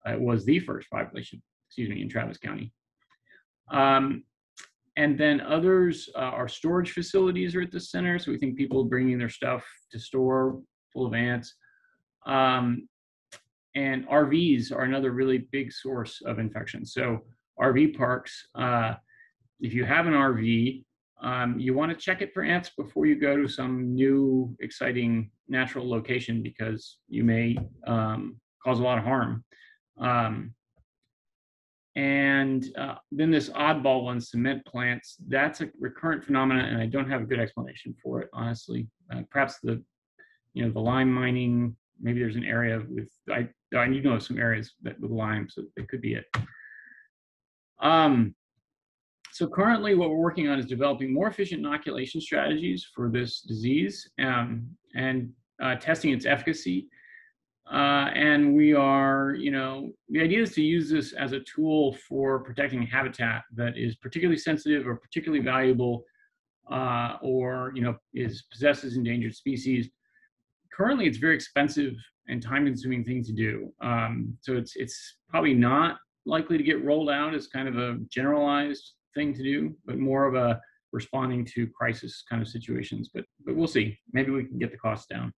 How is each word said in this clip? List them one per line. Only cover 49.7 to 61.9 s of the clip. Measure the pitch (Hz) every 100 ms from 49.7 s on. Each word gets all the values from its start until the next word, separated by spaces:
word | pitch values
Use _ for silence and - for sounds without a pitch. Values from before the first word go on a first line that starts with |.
| 226 208
what | 190 170
we're | 156
working | 165 160 147
on | 139
is | 127
developing | 123 139 131 135
more | 135 202
efficient | - 196 165
inoculation | 147 151 151 - 131 165
strategies | 156 151 143 156 175 180 -
for | - 120
this | 120 120 -
disease, | - 110 117 143 190 196 - -
um, | 131 123 120 117 120 - _
and, | 127 131 131 120 - _ _
uh, | 131 123
testing | - - 160
its | 127 120
efficacy. | 143 - 107 - 92 - _ - - _ _ _ _ -
Uh, | 143 143 143 139
and | - 151 147 147
we | 143 151
are, | 147 139 139 135 135 139 147
you | 147
know, | 139 131 135 139 - _
the | 151
idea | 160 202
is | 220
to | -
use | 151 170 147
this | 156 123
as | - 135
a | 135
tool | 131 - 156 156 143